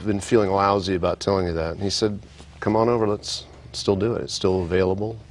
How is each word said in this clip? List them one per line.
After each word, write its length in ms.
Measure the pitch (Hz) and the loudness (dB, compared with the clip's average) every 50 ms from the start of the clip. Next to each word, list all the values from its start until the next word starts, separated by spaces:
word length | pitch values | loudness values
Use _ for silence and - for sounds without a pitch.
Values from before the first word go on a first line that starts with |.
| 87 | -2
been 160 | 107 101 98 | -2 -2 -2
feeling 280 | - - 120 110 104 92 | 0 2 4 4 4 4
lousy 460 | 95 98 98 98 101 101 87 98 95 | 2 2 4 4 2 2 0 0 0
about 240 | 87 90 87 87 - | 0 0 0 -2 0
telling 260 | - 98 101 95 90 | 0 0 2 2 2
you 60 | 87 82 | 0 -2
that." 200 | 82 80 82 82 | -2 -4 -4 -4
And 80 | 95 | -4
he 80 | 98 95 | -4 -4
said, 300 | - - 110 107 101 - - - - - - - - - | -2 0 0 -2 -2 -4 -10 -16 -20 -20 -20 -20 -10 -4
"Come 160 | - 104 107 | -2 2 2
on 140 | 113 113 120 | 4 4 4
over, 180 | 120 113 110 | 2 2 2
let's 380 | 101 104 104 - - - - - - - - - - - | 0 0 -2 -4 -8 -8 -10 -10 -14 -20 -20 -18 -14 -12
still 220 | - - 101 98 | -4 0 0 0
do 200 | 95 104 117 113 | 2 0 0 -2
it. 80 | - 69 | -2 -4
It's 100 | - - | -6 -4
still 300 | - - 95 92 92 90 | -2 0 0 2 0 0
available." 540 | 82 92 92 92 92 95 98 104 113 113 110 - - | 0 2 2 2 2 0 -2 -4 -6 -8 -10 -14 -12